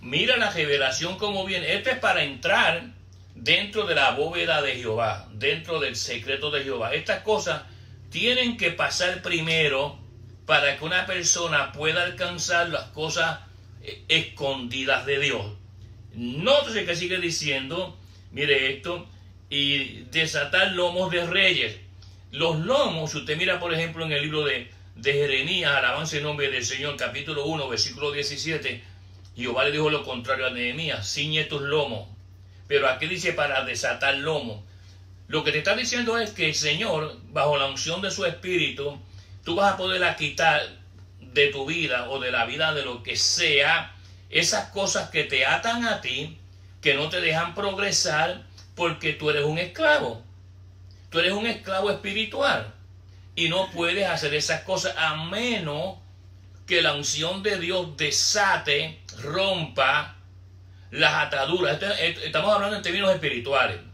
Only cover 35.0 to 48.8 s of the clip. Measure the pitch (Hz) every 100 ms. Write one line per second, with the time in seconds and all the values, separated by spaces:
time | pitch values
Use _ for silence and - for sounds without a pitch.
35 | - - - 156 151 147 170 214 247 247
36 | 226 226 208 196 160 147 147 156 214 160
37 | 151 - - - 143 143 135 135 160 175
38 | 196 180 180 - 185 180 143 127 143 143
39 | - - - - - 175 202 190 185 185
40 | 175 - 147 139 165 151 - - - -
41 | - - 131 143 143 139 135 165 147 123
42 | 120 135 127 123 117 151 160 151 135 120
43 | 120 120 - - 170 143 143 165 156 -
44 | - - - 160 165 214 - 196 190 196
45 | - 160 143 135 135 175 226 233 233 -
46 | 135 131 156 - - - - - 151 139
47 | 156 180 170 156 170 165 202 190 202 -
48 | 180 156 160 - - - - -